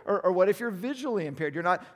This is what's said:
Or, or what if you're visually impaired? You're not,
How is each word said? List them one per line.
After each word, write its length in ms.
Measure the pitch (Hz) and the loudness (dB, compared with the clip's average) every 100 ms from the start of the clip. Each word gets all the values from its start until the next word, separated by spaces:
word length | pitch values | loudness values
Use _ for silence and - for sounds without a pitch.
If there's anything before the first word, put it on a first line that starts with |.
| - | -2
Or, 160 | 202 | 2
or 100 | 185 | 2
what 160 | 180 190 | 4 4
if 100 | 196 | 2
you're 120 | 233 | -2
visually 560 | 190 233 269 269 214 156 | -4 -6 -6 -4 -4 -4
impaired? 260 | 139 156 | -4 -4
You're 100 | 147 | -2
not, 220 | 170 180 - | 0 0 -2